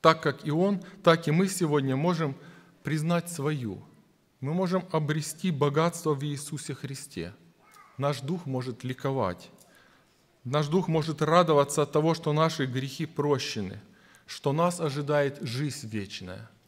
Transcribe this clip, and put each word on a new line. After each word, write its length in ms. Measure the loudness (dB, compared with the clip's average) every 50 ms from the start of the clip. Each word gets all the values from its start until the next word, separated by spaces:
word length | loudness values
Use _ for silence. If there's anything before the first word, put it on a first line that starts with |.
так 200 | 8 6 6 6
как 240 | 2 -2 -2 -2 -4
и 40 | -2
он, 300 | 0 2 2 2 0 -2 -6 -12 -18 4 6
так 240 | 6 6 6 4
и 40 | 2
мы 160 | 4 4 4
сегодня 480 | 2 0 0 0 2 2 2 2 2 0
можем 400 | 2 2 2 2 2 0 -2 -4 -6 -14 -20 -20 -20 -20 -20 -20 _ _
признать 460 | -4 -2 -2 0 0 0 0 -2 -4
свою. 540 | -8 -4 -2 -2 -2 -2 -4 -6 -6 -8 -12 -20 -20 _ _ _ _ _ _ _ _ _
Мы 120 | -4 -2 0
можем 300 | 0 0 2 0 -2 -2 0
обрести 600 | -2 0 0 2 0 -2 -2 -6 -8 -4 -2 -2
богатство 640 | 0 2 2 2 4 2 2 2 0 -2 -2 0 0
в 100 | 0 -2
Иисусе 500 | -6 -6 -6 -8 -10 -10 -10 -8 -10 -10
Христе. 600 | -10 -8 -10 -10 -12 -14 -12 -8 -8 -8 -8 -10 -16 -20 -20 _ _ _ _ -20 -20 -20 -20 _
Наш 240 | -2 -2 -2 -2 -2
дух 240 | -4 -4 -4 -4 -4
может 380 | -4 -4 -4 -4 -4 -8 -6 -6
ликовать. 680 | -6 -6 -4 -2 -2 0 0 0 0 -2 -4 -12 -20 -20 -20 -20 _ _ -20 -20 _ _ _ _ _ _ _ _ _ _ _ _
Наш 240 | -2 -2 0 0
дух 200 | 2 2 0 2
может 340 | 2 0 0 0 0 -2 -2
радоваться 600 | 0 4 4 4 6 6 6 6 6 4 2 0
от 100 | 0 2
того, 220 | 2 2 4 4 2
что 200 | 0 0 0 2
наши 320 | 2 2 2 2 -2 -4
грехи 400 | -2 -2 -4 -6 -6 -6 -8 -8
прощены, 760 | -6 -4 -2 0 2 2 0 0 -6 -6 -6 -6 -6 -8 -12 -16 -20 -20 _ _ -20 -20 -20 _
что 280 | -16 -16 -4 -2 -2 2
нас 260 | 2 2 0 0 -2
ожидает 600 | -4 -4 -2 -4 -2 2 2 2 2 2 -2 -4
жизнь 460 | -8 -6 -4 -2 -2 -4 -4 -8 -10 -6
вечная. 600 | -6 -6 -6 -6 -10 -12 -12 -12 -12 -14 -14 -18 -20 _ _